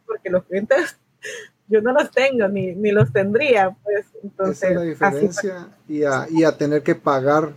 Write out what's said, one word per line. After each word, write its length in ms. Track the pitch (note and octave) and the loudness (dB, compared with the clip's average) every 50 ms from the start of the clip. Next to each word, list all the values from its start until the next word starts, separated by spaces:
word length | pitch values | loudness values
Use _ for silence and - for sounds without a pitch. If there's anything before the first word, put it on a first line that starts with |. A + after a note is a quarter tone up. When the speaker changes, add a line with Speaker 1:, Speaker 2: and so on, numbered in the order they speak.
| _ | _
Speaker 1:
porque 220 | - A4 - - F#3 | -10 -12 -10 -6 -4
los 140 | F3+ F3+ - | -2 -2 -2
clientes 540 | _ F3 G3 G3+ - C4+ D4+ E4+ - - _ _ _ _ _ | _ -4 -6 0 0 0 0 0 -2 -8 _ _ _ _ _
<laughs> 480 | - - - - - - _ _ _ - | -18 -16 -16 -16 -18 -20 _ _ _ 0
yo 120 | G#3 A3 G#3 | 0 2 2
no 100 | A#3+ B3+ | 2 2
los 180 | D4 D4+ - | 2 0 2
tengo, 380 | - - B3+ C4+ C4+ A#3+ G#3 F#3+ | 0 0 0 2 2 0 0 0
ni, 260 | G3+ G3 F#3+ F#3 F3 | 0 -2 -4 -6 -6
ni 160 | F3+ G#3+ G#3 G3+ | -4 -2 0 2
los 200 | G#3 G#3+ - - | 4 2 2 2
tendría, 580 | G#3 G3 G3 G#3 A#3 D4+ D4 B3 G#3 F#3+ F#3 F#3+ - _ | 0 0 0 0 0 2 4 4 4 2 2 -2 -6 _
pues, 220 | G#3 G#3 G3+ G#3 - _ - - | -4 -4 -4 -4 -8 _ -18 -18
entonces, 340 | G3+ - - G3 F#3+ F#3 - G3 | -16 -8 -4 -4 -4 -4 -2 -2
Speaker 2:
Esa 60 | F#3 | 0
es 60 | F3+ | 0
la 60 | F3 | 0
Speaker 1:
así 80 | E3+ E3 D3+ - - G3+ D#3 C#3+ | -2 -4 -2 0 0 0 0 0
Speaker 2:
diferencia, 480 | G#3 G3+ E3+ G3+ G3+ G3 F#3 F3+ E3+ - - _ _ | 0 -2 -2 -4 -6 -6 -8 -8 -12 -18 -20 _ _
y 160 | - D3+ D3 D3 | -10 -4 -2 0
a, 220 | C#3+ C3+ C3 C3 D#3+ | 0 0 -2 -2 0
y 140 | E3 D#3+ D#3+ | 2 4 4
a 120 | D#3 D3 | 4 2
tener 260 | - D3+ C#3+ D3+ D3+ C#3 | 2 0 0 0 0 0
que 120 | - E3 | 0 -2
pagar 580 | - - D#3 C#3 C3+ C3 C#3 D3 D#3 D#3+ D#3 D3 | 0 0 0 0 0 2 2 2 2 0 -2 -6